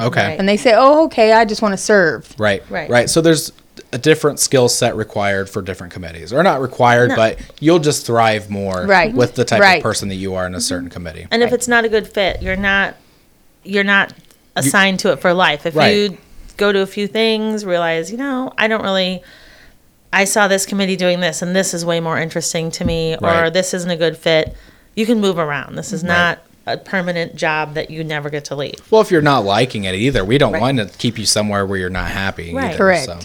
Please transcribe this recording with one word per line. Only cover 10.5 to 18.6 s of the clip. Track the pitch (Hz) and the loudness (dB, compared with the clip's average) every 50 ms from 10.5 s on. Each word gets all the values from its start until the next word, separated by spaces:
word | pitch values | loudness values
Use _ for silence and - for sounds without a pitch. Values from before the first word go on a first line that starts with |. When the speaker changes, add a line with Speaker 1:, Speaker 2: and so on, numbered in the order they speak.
| 90 | -4
Speaker 1:
a | 87 | -6
certain | 80 - 90 90 87 87 | -6 -4 -4 -6 -8 -10
committee. | - 90 87 82 80 - - - | -12 -12 -12 -12 -12 -14 -8 -4
Speaker 2:
And | 220 233 240 | 0 0 2
if | 226 | 2
Speaker 3:
Right. | 247 | 0
Speaker 2:
it's | 240 - 240 | 0 0 0
not | 240 233 226 | 0 0 2
a | 226 | 2
good | 214 214 202 - | 0 -2 -2 -4
fit, | - 208 196 170 - - | -4 -2 -2 -2 -2 -4
you're | 175 190 190 | -4 -4 -4
not, | 190 202 196 196 196 196 - - - _ _ _ _ _ _ _ _ _ _ _ _ - | -2 0 0 2 0 0 -2 -4 -10 _ _ _ _ _ _ _ _ _ _ _ _ -10
you're | 185 196 202 196 | -4 -2 0 2
not | 202 202 196 190 - | 4 4 2 2 0
Speaker 1:
You | - - - _ _ _ _ _ - | -4 -14 -20 _ _ _ _ _ -6
Speaker 2:
assigned | - 131 143 - 202 190 196 190 180 | -2 -2 2 2 2 2 2 2 0
to | - 196 | 0 0
it | - 170 | 0 2
for | - 185 170 | 2 2 2
life. | 180 180 160 151 147 - 170 | 4 4 2 2 0 -4 -2
If | 147 | 0
Speaker 1:
Right. | 156 147 110 104 | 2 4 4 4
Speaker 2:
you | 208 208 208 170 - - - - - - - - - | 2 0 -2 -4 -8 -18 -20 -20 -20 -20 -12 -4 -2
go | 202 208 | 0 2
to | 202 196 | 2 0
a | 190 190 | 0 -2
few | - 208 208 196 | -4 -6 -6 -4
things, | 202 220 226 226 220 214 214 220 214 214 208 | -2 0 0 0 0 0 -2 -2 -4 -4 -4
realize, | 190 175 170 170 165 165 165 165 175 | -2 -2 0 0 0 -2 -2 -4 -6
you | 214 233 | -6 -6
know, | 277 285 262 254 262 - - | -4 -4 -4 -4 -6 -6 -4
I | - | -2